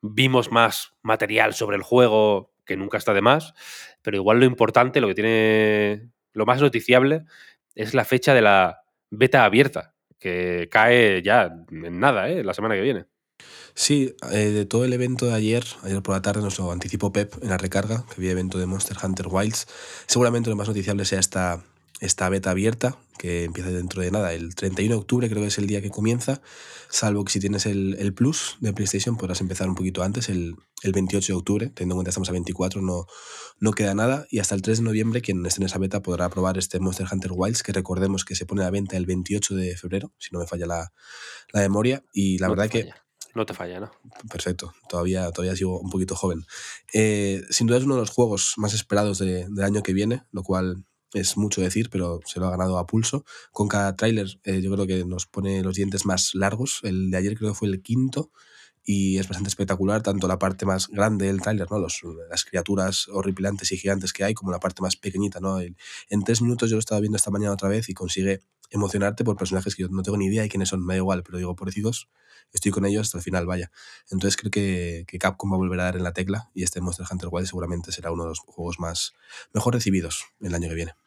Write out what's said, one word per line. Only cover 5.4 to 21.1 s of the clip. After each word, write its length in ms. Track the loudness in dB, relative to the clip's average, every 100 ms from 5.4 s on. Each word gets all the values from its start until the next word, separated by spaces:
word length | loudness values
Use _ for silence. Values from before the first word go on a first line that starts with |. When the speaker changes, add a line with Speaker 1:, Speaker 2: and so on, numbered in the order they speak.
| 6 6 6 4 2 0 -8 _ _
Speaker 1:
lo 140 | -2 2
más 140 | 6
noticiable, 640 | 4 4 6 6 6 2 -4 -20 -20 _ _
es 180 | -8 -2
la 100 | 0
fecha 300 | 2 2 6
de 80 | 8
la 400 | 8 8 6 2 _ _ _
beta 340 | 2 6 8
abierta, 500 | 6 6 4 2 -10 _ _ _
que 500 | -4 -2 0 -2 0
cae 520 | 6 8 8 8 6
ya 300 | 4 4 4 -2 -14
en 300 | -12 -8 0
nada, 280 | 2 4 0
¿eh? 120 | -2
La 100 | -2
semana 200 | -2 0
que 60 | 0
viene. 240 | 0 -2 -6 _ _ _ -20 -20 -20
Speaker 2:
Sí, 400 | -4 2 2 2 -4 -4
eh, 40 | 2 2
de 140 | 2
todo 200 | 2 2
el 80 | 2
evento 340 | 0 0 0 0
de 80 |
ayer, 300 | 2 2 2 0 -10
ayer 200 | -4 -4
por 120 | 0
la 80 | -2
tarde 180 | 0 -2
nos 180 | -2 -2
lo 140 | -4
anticipó 400 | -4 -4 -2 0
Pep 220 | 0 -2 -4
en 80 | -2
la 80 | -2
recarga, 460 | 0 -2 0 -2 -4
que 60 | -4
había 140 | -2
evento 260 | 0 -2 -2
de 80 | -2
Monster 300 | -2 -4 -4
Hunter 240 | -4 -2 -2
Wilds. 380 | 0 0 -2 -8 -14 -16 -18 0
Seguramente 420 | 4 4 4 0
lo 80 | 0
más 120 | 0
noticiable 360 | -2 0 0
sea 160 | 0